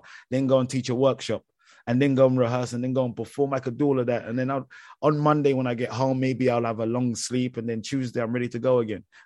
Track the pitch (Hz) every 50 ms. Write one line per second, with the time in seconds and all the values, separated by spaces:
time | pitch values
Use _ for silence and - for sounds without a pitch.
0 | - - - - - - - 131 139 131 135 131 127 127 - 131 127 - 123 120
1 | 135 135 123 127 - - 113 95 _ _ _ _ _ _ - _ - - 120 127
2 | 139 143 135 127 135 131 127 127 123 117 120 127 123 117 123 120 123 127 131 131
3 | 127 123 107 - 113 110 - - 143 139 139 131 127 131 120 113 147 143 139 131
4 | 123 120 120 113 95 92 117 127 127 131 139 135 131 - - - - - - -
5 | - 151 151 147 147 151 151 151 143 143 139 131 131 123 123 117 123 110 107 117
6 | 131 135 131 131 131 131 131 110 127 123 120 120 117 117 113 107 113 110 117 123
7 | 127 123 117 104 - - 120 127 127 127 123 120 113 117 117 110 104 - - 135
8 | 131 123 107 123 117 110 120 123 123 120 - 123 117 127 127 123 117 107 107 87
9 | - _ _ - -